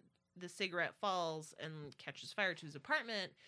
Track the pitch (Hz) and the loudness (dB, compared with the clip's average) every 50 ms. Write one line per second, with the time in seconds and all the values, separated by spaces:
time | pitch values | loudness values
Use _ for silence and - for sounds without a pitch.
0 | - - _ _ _ _ _ 180 180 175 - - 208 190 175 175 165 - - - | -12 -18 _ _ _ _ _ -10 -10 -10 -2 0 0 2 4 4 2 2 2 0
1 | - 202 185 180 170 165 156 160 156 - - - 139 160 156 156 147 143 - - | 2 2 4 4 4 2 2 -2 -4 -8 -8 -6 -6 -6 -6 -6 -8 -8 -10 -10
2 | - 147 143 - - 127 - - 202 185 170 151 165 151 143 139 - - 302 311 | -10 -8 -8 -8 -10 -6 0 2 4 4 2 0 -6 -8 -10 -8 0 2 2 2
3 | 240 233 226 202 185 175 - _ - | 2 2 0 0 0 -2 -6 _ -20